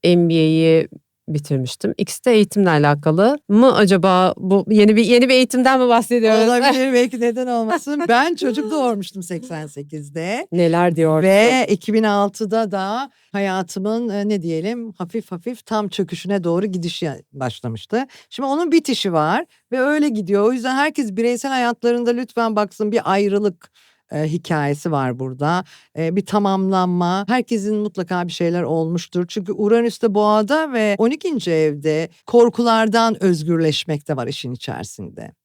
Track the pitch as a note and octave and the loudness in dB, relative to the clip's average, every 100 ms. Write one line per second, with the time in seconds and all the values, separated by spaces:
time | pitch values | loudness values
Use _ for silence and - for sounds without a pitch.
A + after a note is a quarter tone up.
0 | E3+ F3 E3+ E3 D#3+ D#3+ D#3+ D#3+ - - | 4 4 4 2 2 4 4 4 2 -10
1 | _ _ - D3+ D3 C#3 B2+ - G3+ - | _ _ -6 -6 -2 -4 -4 -6 -6 -4
2 | G#3 - - A3+ G3+ G#3 F#3+ D3+ D3 D3 | -6 -2 2 4 2 2 2 4 4 2
3 | D3+ D#3+ G#3+ C#4+ _ G#3 B3+ - G#3 F#3+ | 2 2 2 2 _ 4 6 6 4 4
4 | F#3+ F#3 F#3 - F#3+ G3 - G#3+ G#3 G#3+ | 4 4 2 0 0 0 2 4 6 6
5 | A3+ A#3+ B3+ B3+ B3+ B3+ C4 C4 B3 A#3 | 4 4 6 4 4 2 2 4 4 2
6 | G#3+ A#3+ A3 A3 A3 B3 C4+ C4 C4 B3 | 2 2 4 4 4 4 4 2 2 2
7 | B3 B3 A#3 A#3 B3+ A#3+ A3 D#4 - D4 | 0 0 -2 -2 -4 -2 -2 -4 -4 -6
8 | E4+ A#3 D4+ E4+ C4+ A3 G#3+ D#4 B3+ G#3 | 2 2 2 -2 -4 -4 -4 -2 -2 -2
9 | F3+ G3 E3+ E3+ B3+ D#3+ D3+ C#3+ C#3+ D#3 | -8 -12 -10 -10 -10 -12 -12 -14 -14 -14
10 | D3 D3+ E3+ A#3 F4+ F3 E3+ E3+ F3 E3 | -12 -10 -6 -6 -6 0 2 2 2 2
11 | D#3+ D#3 F#3 G3 A3+ B3+ A#3+ G3+ - A3 | 2 2 4 6 6 2 0 -2 0 0
12 | A3 G3+ G3+ G3+ G#3+ A3 A3 G3 F#3+ A3+ | 2 2 0 -2 -4 -2 -2 -4 -4 -6
13 | C4+ _ _ G3+ G3 F#3 F#3 G3+ G3 A3+ | -8 _ _ -4 -2 -2 -4 -6 -4 -4
14 | A#3+ G3+ G3+ G#3 E3+ D#3+ F#3 A#3+ A3+ F#3+ | -4 -4 -2 -2 -2 -4 -4 -8 -10 -12
15 | F3 A#3 - F3+ A#3 B3 - A3 G#3 - | -8 -8 -8 -10 -10 -12 -6 -4 -4 -4
16 | F#3 E3+ F3+ G3+ E3+ E3+ G#3 F#3 E3+ - | -6 -6 -4 -2 0 -2 -2 -4 -6 -6
17 | F3+ A3+ - C#3 B2+ - B2 A2+ - A3+ | -8 -8 -16 -8 -8 -8 -10 -10 -6 -6
18 | C4 - _ - C4+ C#4+ E4+ E4 D4+ B3 | -6 -12 _ -8 -4 -2 0 0 0 -4
19 | G3 E3 D3+ G#3 E4 _ _ B3+ C4 D4+ | 0 0 2 0 -4 _ _ -2 0 2
20 | D4 G#3+ F3+ G3+ G#3+ B3+ A#3+ C4 D4 D4+ | 0 -2 -2 2 2 0 -4 -2 -2 -2
21 | A#3+ F#3+ A#3 A#3+ C#4 C4 A#3+ A#3+ A#3+ A#3+ | -6 -2 -2 -2 -4 -2 -2 0 0 0
22 | A#3+ A#3+ B3 - A3+ G#3 G#3 - G#3+ G#3 | 0 -2 -4 -2 -2 0 -4 -4 -2 -2
23 | - G3 G#3 G3+ G#3 F3 - _ _ _ | 0 0 2 0 -2 -4 -20 _ _ _
24 | _ D3 D#3 E3+ - D#3 C#3+ D3 F3 D3+ | _ -6 -4 -4 -4 -2 -2 -2 -2 -2
25 | C3 B2 C3 B2+ C#3+ F3 F#3 - _ - | -2 -4 -8 -4 -2 -2 -6 -18 _ -6
26 | E3 F3+ F#3 G#3 G3+ F#3+ F#3+ F#3+ F3+ F3+ | -2 -2 -2 0 0 0 0 0 0 0
27 | F3 F#3 G3 B3+ A#3+ A#3 G3+ G#3+ G#3 G3+ | 0 -2 -2 -2 -2 -4 -2 -4 -4 -6
28 | F3 F3+ F3 D3+ E3+ F3 C#3 E3 D#3+ F3 | -6 -4 -4 -4 -2 -2 -2 -2 -2 -4
29 | - F3+ F3 - F#3 G3+ G#3 A#3 A#3 - | -4 -6 -4 -6 -8 -4 2 2 0 -2
30 | A#3 G3+ G#3 G#3+ G#3+ D4+ D#4 B3 G#3+ G3+ | -2 2 2 2 2 0 0 -2 0 2
31 | A3+ D4+ F#4 C#4+ F3+ D#3+ D#3 D3 D3+ D#3 | 0 0 -4 -4 -2 0 0 0 -2 -2
32 | E3 _ - A#3+ A#3 - A#3 A3+ A3 A3+ | -4 _ 0 4 4 4 2 2 2 2
33 | A3+ A3 F#3+ E3+ D3+ E3 D#3+ D3 - D3+ | 2 2 0 0 0 0 0 -2 -4 -6
34 | - C#3 A#2+ C#3+ B2 B2 - B2+ - - | -4 -6 -6 -8 -10 -10 -10 -10 -12 -14
35 | F#2+ - A1 _ | -16 -16 -18 _